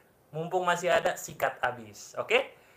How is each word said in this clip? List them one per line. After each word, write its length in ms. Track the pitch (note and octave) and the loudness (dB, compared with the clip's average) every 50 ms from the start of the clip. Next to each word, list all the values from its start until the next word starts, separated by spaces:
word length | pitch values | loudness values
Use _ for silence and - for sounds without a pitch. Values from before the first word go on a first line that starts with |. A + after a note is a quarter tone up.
| _ _ _ _ _ _ | _ _ _ _ _ _
Mumpung 320 | D3+ D#3 E3 E3 F3+ F#3 | -8 -8 -4 -2 0 2
masih 320 | F3+ F3 F3 E3+ F3+ E3+ D3+ | 2 2 2 2 4 4 4
ada, 240 | D#3+ D#3+ - - - | 4 4 2 0 -2
sikat 400 | - - D#3 - C#3+ - - - | -8 -12 -4 -2 -2 -2 0 0
habis, 560 | - B2 A#2 A#2 A2 G#2 G2+ - - - - | -2 -2 -2 -4 -10 -16 -16 -18 -18 -10 -8
oke? 480 | B2 B2 - G#3+ C4 - - - - - - - | -6 0 2 2 2 2 0 -6 -20 -20 -20 -20